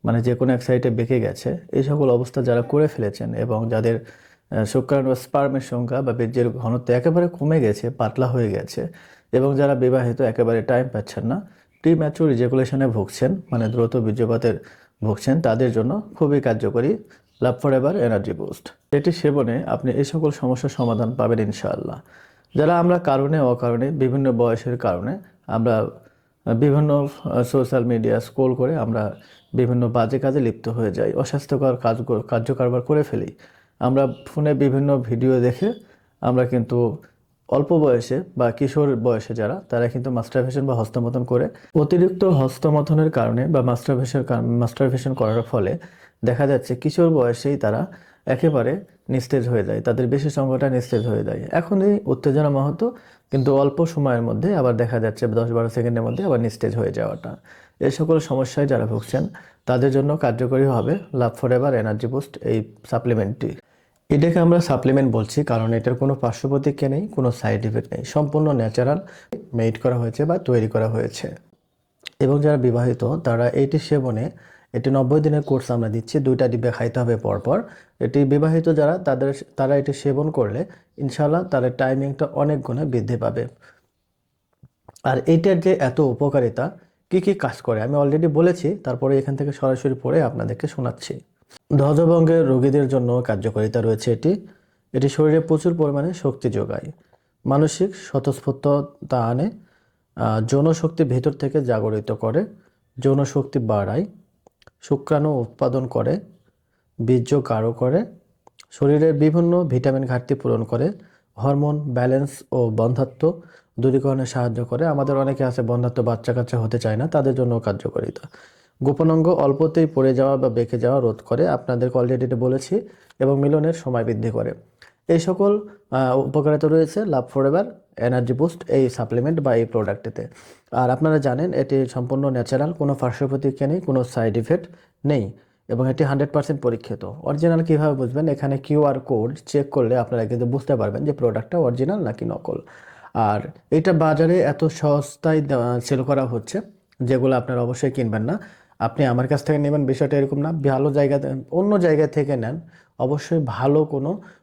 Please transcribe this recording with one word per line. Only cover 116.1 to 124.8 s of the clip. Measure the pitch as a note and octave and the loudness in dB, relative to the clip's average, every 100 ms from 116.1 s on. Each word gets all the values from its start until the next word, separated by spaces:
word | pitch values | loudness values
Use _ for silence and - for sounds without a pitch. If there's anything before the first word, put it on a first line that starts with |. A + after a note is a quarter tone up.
| A2 - | -2 -2
কাচ্চা | B2 A#2+ A#2 | -2 -2 -2
হতে | A2 A#2+ | -2 -2
চায় | A2 G#2+ | -2 -2
না, | - | 0
তাদের | D3+ C3+ | 0 2
জন্য | C3 A#2+ A#2 | 0 0 0
কার্যকারিতা। | G#2+ G2 - - - - - - - _ _ _ | -2 -4 -6 -6 -6 -10 -18 -20 -20 _ _ _
গোপনাঙ্গ | C3+ C#3 D#3+ D#3+ E3 | -2 2 2 4 2
অল্পতেই | E3 C#3 C#3 D#3+ E3 D#3 | 4 2 2 2 2 2
পড়ে | C#3 C3 | 2 2
যাওয়া | B2+ C3+ C3+ | 4 2 2
বা | C3 | 0
বেঁকে | A2+ A#2 A#2 | 0 -2 0
যাওয়া | A#2+ C3+ | 0 2
রোধ | A#2 G#2+ | 0 -2
করে, | - B2 E3+ | -4 0 0
আপনাদেরকে | C#3 - A#2+ B2 B2+ | 0 -2 -2 0 0
already | B2 B2+ | 0 0
এটা | B2+ A#2+ | -2 0
বলেছি, | B2+ C3 - G3+ - - _ - | 0 -2 -2 -4 -4 -16 _ -2
এবং | C3+ C#3 | 0 2
মিলনের | C#3+ D#3 D#3 | 2 2 0
সময় | E3 C3 A#2+ | -2 -4 -2
বৃদ্ধি | A2+ A2 A2+ | -2 -2 -2
করে। | A2+ A2 - - _ | -2 -4 -8 -16 _